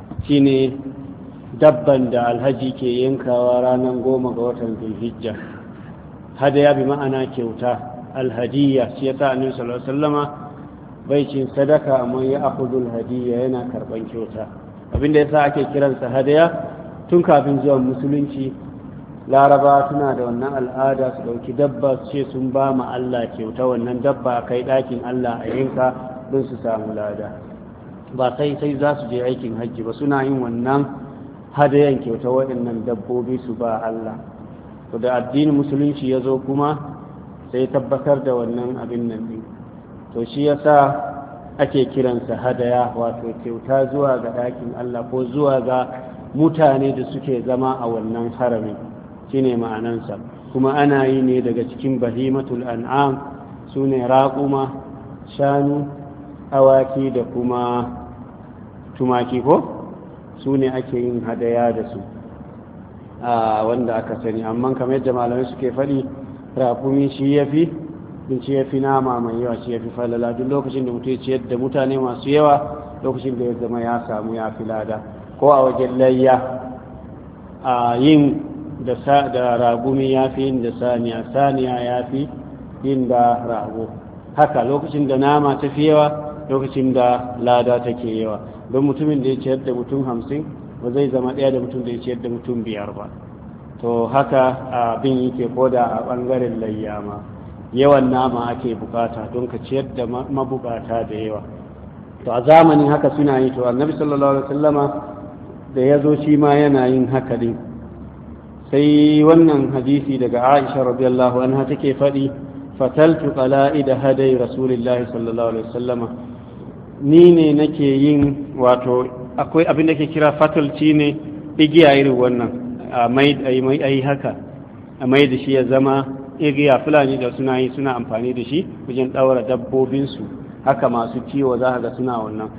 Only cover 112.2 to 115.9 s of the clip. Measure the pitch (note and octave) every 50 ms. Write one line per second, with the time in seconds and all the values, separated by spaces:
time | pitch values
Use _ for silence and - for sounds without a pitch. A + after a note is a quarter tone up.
112.2 | C3+ C3+ - - - - - - - - - - C3+ B2+ C3 D#3 D#3 E3 D#3+ -
113.2 | - C#3+ C#3 C3+ C3 B2+ C#3 C#3 C#3 C#3+ D#3 D3 C3+ C3 C3 B2 C3+ C3+ C3 C3
114.2 | C3+ C3+ C3 B2 A#2+ A#2 B2+ C3 C3 C3 B2+ A#2 A#2 B2 B2 A#2+ A#2+ - - A#2
115.2 | A2+ A2+ A2+ A#2+ A#2 A2+ A2 A2 A2 A2+ - A#2+ B2 B2